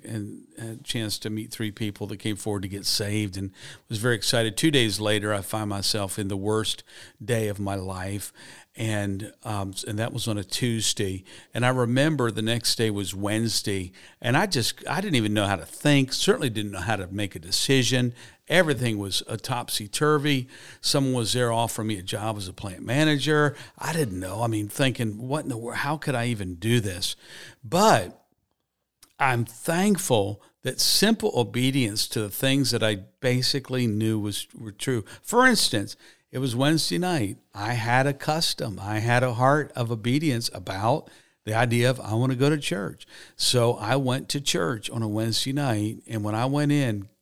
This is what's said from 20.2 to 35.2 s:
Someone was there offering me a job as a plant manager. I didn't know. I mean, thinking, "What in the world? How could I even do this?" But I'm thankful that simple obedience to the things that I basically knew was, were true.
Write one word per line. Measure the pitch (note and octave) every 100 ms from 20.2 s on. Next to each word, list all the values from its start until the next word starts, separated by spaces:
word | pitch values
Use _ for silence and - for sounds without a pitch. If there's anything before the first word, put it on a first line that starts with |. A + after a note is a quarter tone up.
| D3 C#3 B2+ - - -
Someone | - D3 C3+ B2+
was | G#2+
there | B2 A#2+
offering | A2+ A#2 - G#2+
me | G2+
a |
job | F#2 G#2+ G#2+ G#2
as | F#2
a |
plant | F2+ G#2 F2+ -
manager. | C3 D#3 D3 C3 D3+ D3 D3 - -
I | -
didn't | E3 C3 F#2
know. | F#2 G2
I | A#2
mean, | A2 G#2
thinking, | - C3+ A#2+ A2+ G#2 B2+
"What | D3+
in | C#3+
the | A#2
world? | A#2 A#2+
How | C#3+ D3+
could | -
I | B2 A#2+
even | A2+ F#2 F2
do | G#2+ A#2+
this?" | G2+ F2+ - - - - - -
But | A2+ E3 G#3+ C3+ F2+ - _ _ _ _ _ _ _ _ - -
I'm | C#3 A#2+ A2+
thankful | - - E3+ G3+ G3 - A#2 G2+ G#2 - _
that | C3 B2+
simple | - - G3+ A3 G#3+ B2
obedience | G#2+ A#2 C3 C3+ A#2 G#2+ -
to | A#2+
the | G#2
things | - C3+ C3+ B2
that | A#2+
I | G#2+ G#2 F#2+ _
basically | B2+ B2 B2 C#3+ - C3 A#2+
knew | G#2 A2 A2
was, | G#2 G2 -
were | - A2+
true. | G2 - B2 - -